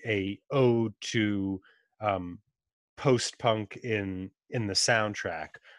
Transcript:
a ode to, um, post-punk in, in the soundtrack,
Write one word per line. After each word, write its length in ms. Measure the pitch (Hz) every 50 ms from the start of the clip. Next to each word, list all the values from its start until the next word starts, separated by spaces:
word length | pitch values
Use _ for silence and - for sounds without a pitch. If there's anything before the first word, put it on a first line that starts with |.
| -
a 340 | 113 107 101 95 98 101 - _ -
ode 420 | 139 139 131 123 117 117 113 107 101 -
to, 600 | - - - 117 107 104 101 98 98 98 98 92 _ _ _ _ _ _ _ -
um, 380 | 110 104 98 90 90 87 87 - _ _ _ _ _ _ _ _ _ _ -
post-punk 800 | - - 143 127 120 - - - - - 120 110 110 104 - -
in, 540 | 117 - 120 110 104 98 95 92 90 95 95 _ _ _ -
in 180 | - 123 110
the 60 | 98 95
soundtrack, 760 | - - - 117 110 107 - 101 - - 95 85 78 76 - - - _ - -